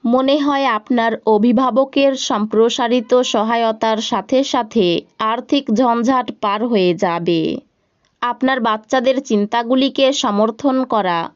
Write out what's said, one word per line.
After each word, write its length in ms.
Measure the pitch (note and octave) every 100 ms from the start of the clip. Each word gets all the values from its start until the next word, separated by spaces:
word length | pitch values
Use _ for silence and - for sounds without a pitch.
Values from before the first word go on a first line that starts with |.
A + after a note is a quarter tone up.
মনে 320 | A#3+ B3+ C4 D4
হয় 260 | C#4+ C#4 C4+
আপনার 420 | G#3+ A3 A#3+ A3+ A3 -
অভিভাবকের 840 | G#3+ A#3 B3 C4 A#3 C4+ C#4 C#4 C4
সম্প্রসারিত 880 | - A#3 G#3+ G#3+ A#3 A#3+ A#3+ B3 A#3+ B3 B3
সহায়তার 760 | A3 A3 A#3 A3+ A3 A3+ A3
সাথে 380 | A3 A3 G3+ C4
সাথে 420 | C#4 C4 A3 A#3 F3+ E3+ - _ A3
আর্থিক 380 | A#3 B3+ C#4+ C#4
ঝঞ্ঝাট 540 | G#3+ B3+ A#3 A#3 C4 A#3+ -
পার 180 | G#3+ G#3 A#3+
হয়ে 240 | A3+ F3+ E3+
যাবে। 460 | F#3 E3+ E3+ E3 D#3+ - _ _ _ _ _ _
আপনার 360 | A#3+ A#3+ C4 C4
বাচ্চাদের 560 | A3+ A3 A3 C4 B3+ C4
চিন্তাগুলিকে 840 | C#4 G#3 G3+ A#3 A#3 C4 C4+ C4+ C4 C#4
সমর্থন 580 | A#3+ G3+ A3 A3 C#4 C4 B3+
করা 320 | A3+ F#3+ E3+ E3+